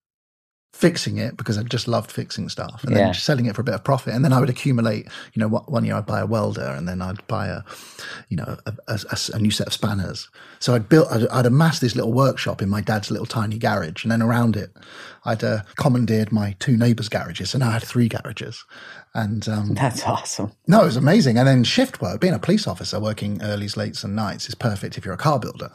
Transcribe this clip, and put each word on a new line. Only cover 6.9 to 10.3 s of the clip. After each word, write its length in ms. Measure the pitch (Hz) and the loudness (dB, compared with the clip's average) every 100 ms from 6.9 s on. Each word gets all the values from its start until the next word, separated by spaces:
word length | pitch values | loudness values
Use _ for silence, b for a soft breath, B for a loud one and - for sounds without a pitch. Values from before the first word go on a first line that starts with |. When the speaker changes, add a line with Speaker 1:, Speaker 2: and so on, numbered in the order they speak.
| 92 | -4
Speaker 1:
I'd 240 | 92 98 - | -6 -8 -6
buy 180 | 110 98 | -6 -4
a, 160 | 87 104 B B B B B - | -6 -10 B B B B B -8
you 80 | - | -6
know, 200 | - - - | -6 -8 -10
a, 60 | 104 - | -10 -8
a, 100 | 117 - | -8 -6
a, 60 | - - - | -6 -4 0
a 40 | |
new 140 | 107 | 0
set 160 | 104 - | 0 -2
of 40 | |
spanners. 560 | - 110 101 87 - - | -4 -2 -2 -4 -8 -14